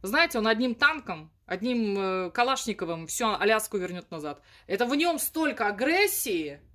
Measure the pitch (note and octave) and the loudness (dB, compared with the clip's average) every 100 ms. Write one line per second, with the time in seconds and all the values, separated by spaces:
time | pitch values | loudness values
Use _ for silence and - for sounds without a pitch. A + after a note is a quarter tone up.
0 | F#3+ C#4 E4+ A#3+ G#3+ A3 B3 A#3 C#4+ D#4 | 0 2 2 2 2 2 0 2 2 2
1 | - E3 D#3 _ - F#3 A3+ A#3+ A3 G3 | -6 -10 -10 _ -8 -4 -2 0 0 0
2 | F#3+ F#3 F3+ G3+ B3 C4 - G3+ E3+ E3 | 0 -2 -2 2 2 2 -2 -4 -4 -6
3 | D#3+ - A3+ G3+ G3+ A3 G#3+ G#3 F3+ F3+ | -6 -2 0 2 4 4 2 -4 -4 -8
4 | - E3 D3 C#3+ _ - - G3 A#3+ D4 | -10 -8 -8 -10 _ -20 -6 -2 2 2
5 | F4 D#4 - D#4+ D#4+ - A3 G3+ C4 F4 | 2 0 -2 -2 -2 0 -2 0 2 4
6 | G4+ - C4 F3 D3+ C#3+ - | 2 0 -2 -2 -4 -10 -18